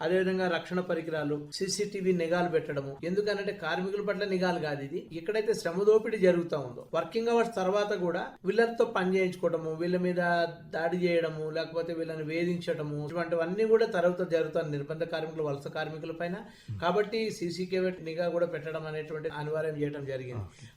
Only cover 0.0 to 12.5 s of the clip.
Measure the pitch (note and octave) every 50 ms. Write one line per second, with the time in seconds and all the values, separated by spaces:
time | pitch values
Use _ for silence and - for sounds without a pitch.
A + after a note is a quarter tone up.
0 | D#3 D#3+ F3+ F#3 F#3 F#3 F#3 F#3 F#3 F3 E3+ E3 - - F3+ F3+ F3 F3+ E3+ E3
1 | D#3+ E3 D#3+ D#3 D3 C#3+ D3+ D3 D3 - - - G3 F#3+ F#3 G#3 G#3 G3+ G#3 G3
2 | F3+ F#3+ F3+ F3 E3 D#3+ F3 F3+ F3 F3 D#3+ D#3 D3 - D3 C#3+ C#3 C#3 C#3 -
3 | D#3 E3 F#3 G3+ G#3 G#3+ G3+ G3 G3 G3+ F#3+ G3 E3 D#3 E3+ F3+ F#3 G3 G3 G3+
4 | F#3+ G#3 G3 F#3 G3+ G3 F#3+ F3+ F#3 F3+ E3+ E3 D3+ D3+ C#3+ C#3 C#3 C#3 D#3+ G3+
5 | - - D#3 E3+ E3+ F#3+ G#3 A3 G#3+ A3+ G#3 F3 - E3+ E3 F#3 G3+ G#3 G#3+ A3
6 | A3 A#3 A3 G#3 F#3 F3+ F3 E3+ E3+ - D#3+ D3 C3 B2 - - - - - D#3+
7 | E3 E3+ - A3+ A3+ A#3 A#3 A#3 A3 A3+ - G3 F#3 F#3 G3 G#3 G#3 G3+ G#3+ F#3
8 | F3+ E3+ E3 F#3 - - - - - F3+ G#3 A3 A#3 A3+ A#3 - A#3 A3 - G#3
9 | F3+ F#3 F#3 F#3+ F#3 F#3 F3+ - F3+ E3+ E3 D#3+ D#3+ D#3+ D#3 D#3 F3 F3 F3+ F3+
10 | F3+ F3+ F3 F3+ F3 F3 E3+ E3+ E3+ E3 D#3 - - - - D#3 E3 E3+ F3 F3+
11 | F3+ F3 E3+ E3+ E3 D#3+ D#3 D#3 D#3 D#3 D#3 D#3+ D#3+ D#3+ E3 E3 E3 E3 E3+ D#3+
12 | E3 D#3+ D#3+ D#3 D#3 D3 D#3+ E3 F3 F3